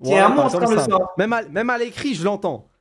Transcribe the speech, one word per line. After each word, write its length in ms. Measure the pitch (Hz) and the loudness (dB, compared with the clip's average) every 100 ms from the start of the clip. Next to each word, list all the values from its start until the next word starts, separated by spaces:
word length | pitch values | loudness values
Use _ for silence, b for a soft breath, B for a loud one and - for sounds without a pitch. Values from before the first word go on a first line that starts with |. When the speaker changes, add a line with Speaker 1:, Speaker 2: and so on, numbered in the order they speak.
Speaker 1:
tiens 260 | 131 190 202 | 0 4 4
Speaker 2:
il 20 | |
Speaker 1:
bon, 40 | 269 | 4
Speaker 2:
parle 120 | 277 | 2
Speaker 1:
c'est 80 | 175 | 2
Speaker 2:
comme 100 | 226 | 2
Speaker 1:
comme 100 | 214 | 2
Speaker 2:
ça. 60 | 131 | 2
Speaker 1:
ça. 120 | - - - | 0 0 -2
Speaker 2:
Même 160 | 208 | -2
à, 120 | 233 | -2
même 260 | 180 156 240 | -4 -4 -2
à 80 | 240 | -2
l'écrit, 380 | 240 - 285 196 | -4 -6 -6 -4
je 80 | |
l'entends. 440 | 175 202 202 120 - _ | -4 -4 -4 -8 -12 _